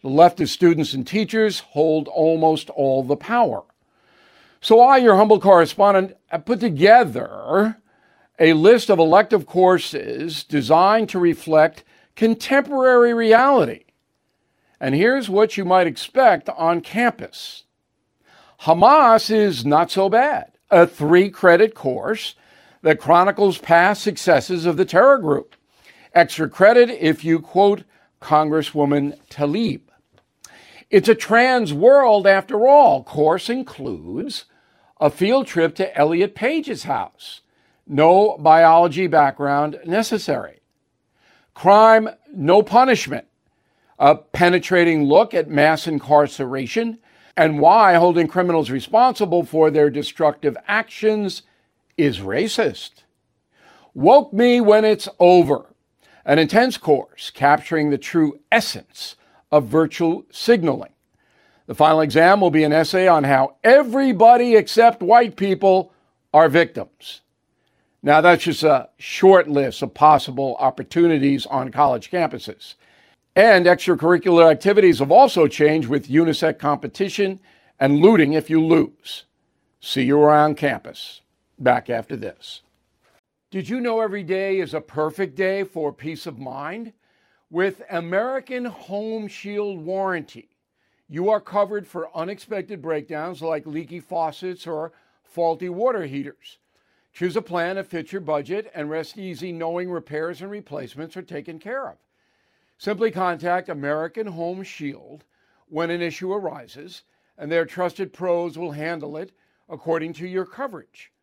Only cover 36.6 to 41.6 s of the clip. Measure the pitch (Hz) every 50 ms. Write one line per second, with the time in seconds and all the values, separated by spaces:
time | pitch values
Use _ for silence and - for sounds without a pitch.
36.6 | 302 294 220 151 - - 135 123 92 - _ _ - - - - _ _ _ _
37.6 | _ _ _ _ _ - 143 139 151 165 185 190 208 214 196 165 147 160 160 165
38.6 | 165 165 165 170 175 175 135 175 190 170 165 156 147 135 135 - 143 143 143 143
39.6 | 151 151 143 - - 160 175 214 220 - 247 208 - - 143 120 98 82 _ _
40.6 | _ _ _ _ _ _ _ _ _ _ _ _ _ _ _ _ _ _ _ -